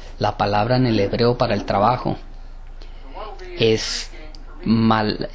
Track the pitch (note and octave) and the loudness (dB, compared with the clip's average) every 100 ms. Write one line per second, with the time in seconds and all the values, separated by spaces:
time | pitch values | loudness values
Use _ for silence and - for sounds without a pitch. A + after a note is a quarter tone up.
0 | - - G#2+ - G#2 G#2 A2 B2+ B2+ A2 | -12 -2 -2 0 2 2 4 4 4 4
1 | G2 G#2 A#2 A#2+ A#2 G2+ - G2+ G#2+ B2+ | 2 2 2 4 2 0 0 2 4 2
2 | - - - - - - - - - - | 0 -4 -8 -14 -14 -14 -14 -14 -14 -14
3 | - - - - - - A2+ A2 - - | -14 -12 -12 -12 -10 2 4 4 0 -6
4 | - - - - - - - A2+ A2+ A2 | -8 -12 -14 -14 -16 -4 2 4 6 4
5 | G#2+ - - | 2 -2 -6